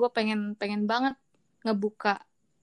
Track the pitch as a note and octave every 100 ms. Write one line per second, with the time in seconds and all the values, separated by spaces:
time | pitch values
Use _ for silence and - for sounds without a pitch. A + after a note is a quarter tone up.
0 | A#3+ A#3 G#3+ G#3+ G#3 G#3 G3+ G#3 G#3 A#3
1 | C4 C4 _ _ _ _ A3+ G#3 G#3 -
2 | G#3+ G3 - _ _ _